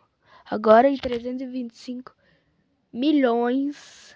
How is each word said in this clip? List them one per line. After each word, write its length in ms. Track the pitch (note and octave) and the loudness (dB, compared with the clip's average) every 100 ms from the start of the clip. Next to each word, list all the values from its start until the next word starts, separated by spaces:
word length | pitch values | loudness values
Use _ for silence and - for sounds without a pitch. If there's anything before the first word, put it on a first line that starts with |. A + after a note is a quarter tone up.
| _ _ _ _ | _ _ _ _
agora 460 | - G#3+ G#3+ A3 C#4 | -10 -4 6 6 6
e 100 | C4+ | 0
trezentos 400 | C4 A#3+ A#3+ B3+ | -6 -8 -8 -10
e 60 | C4 | -10
vinte 260 | B3+ A#3 | -10 -12
e 60 | - | -14
cinco 360 | - B3 - _ _ _ _ _ _ _ _ | -16 -16 -16 _ _ _ _ _ _ _ _
milhões 1200 | A#3 C#4+ D4+ B3+ A#3 A#3+ C4 C#4 D4 - - - | -6 0 2 2 0 -2 -2 -4 -8 -20 -20 -20